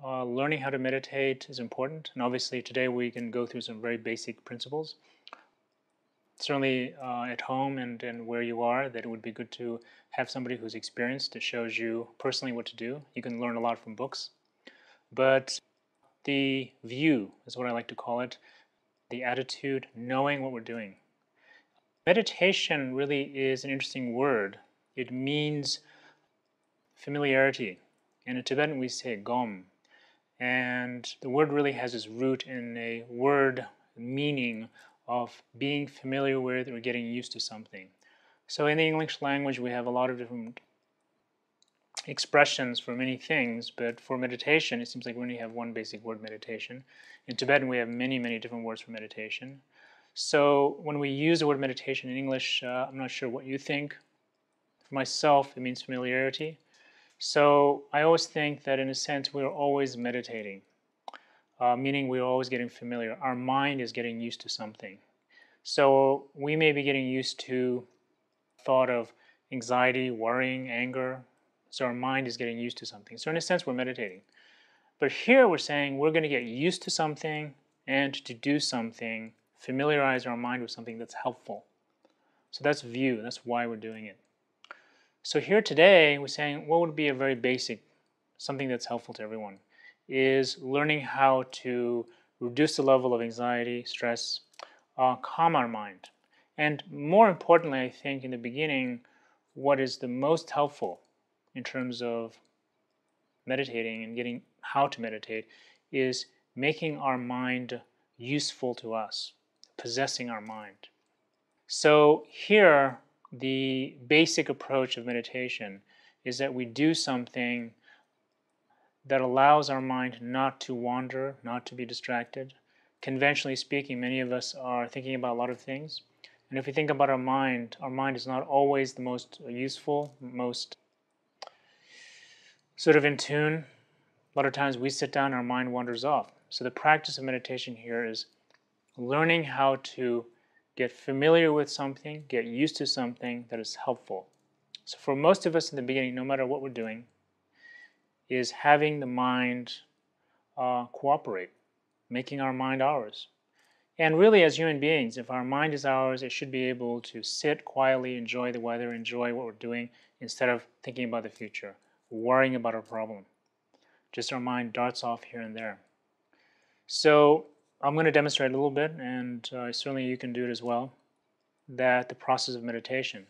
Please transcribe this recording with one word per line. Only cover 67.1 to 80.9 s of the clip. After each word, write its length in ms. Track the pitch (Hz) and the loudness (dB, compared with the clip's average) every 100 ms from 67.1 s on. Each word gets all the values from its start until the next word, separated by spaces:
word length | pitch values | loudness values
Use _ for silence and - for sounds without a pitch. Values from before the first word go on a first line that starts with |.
| 131 127 - | -2 -2 -8
to 460 | - 127 127 123 123 _ _ _ _ _ _ _ | -4 0 0 -2 -6 _ _ _ _ _ _ _
thought 240 | - 131 127 | 0 2 4
of 240 | 123 113 _ _ _ _ | 0 -4 _ _ _ _
anxiety, 580 | 131 113 123 127 127 127 | -10 -2 2 4 2 -2
worrying, 600 | 117 110 123 131 131 131 | -2 0 0 0 -4 -6
anger. 500 | 117 127 131 127 131 131 _ _ _ _ | -4 -4 -4 -4 -6 -14 _ _ _ _
So 160 | - | -6
our 80 | 131 | -4
mind 340 | 120 131 135 131 | -2 0 0 -2
is 120 | 117 | -4
getting 180 | 120 117 | -6 -4
used 220 | 120 - | -6 -8
to 80 | - | -14
something. 320 | 107 101 117 | -16 -20 -10
So 120 | - | -4
in 60 | 165 | -2
a 60 | |
sense, 240 | 160 180 170 | 0 0 0
we're 80 | |
meditating. 480 | 123 127 127 107 92 _ _ _ _ _ _ _ _ | -4 -4 -4 -8 -10 _ _ _ _ _ _ _ _
But 120 | 139 | 0
here 360 | - - 262 247 | 0 6 8 8
we're 100 | 160 | 6
saying 400 | - 147 143 135 | 0 -2 -2 2
we're 140 | 151 | 2
gonna 160 | 160 156 | 4 2
get 160 | 139 | 0
used 380 | 120 120 160 175 | -2 -2 0 0
to 60 | - | -4
something 640 | - 156 151 160 151 151 135 _ _ - | -2 -2 -2 -6 -6 -8 -14 _ _ -2
and 280 | 135 139 135 | 0 0 -2
to 80 | - | -10
do 260 | 117 139 147 | -6 0 0
something, 720 | 143 127 113 110 117 113 113 - _ _ | 0 -2 -4 -8 -10 -8 -12 -18 _ _
familiarize 640 | - 131 147 147 139 131 | -6 0 2 4 2 2
our 120 | 123 120 | -2 -4
mind 260 | 120 123 | -4 -4
with 80 | 117 | -6
something 280 | - 113 | -10 -12